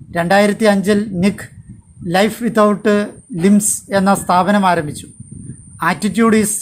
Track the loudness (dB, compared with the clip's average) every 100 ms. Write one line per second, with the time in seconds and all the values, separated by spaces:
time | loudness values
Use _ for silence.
0 | -8 -4 0 2 2 2 2 2 2 0
1 | -2 -2 -2 -2 -10 -20 -20 -20 -20 -14
2 | -4 0 0 -2 -2 2 2 2 0 0
3 | -2 -10 -12 0 2 4 2 -4 -4 0
4 | 2 0 2 0 2 2 2 0 -2 -10
5 | -16 -20 -18 -16 -16 -18 -20 -6 -4 -2
6 | -2 0 2 2 0 -4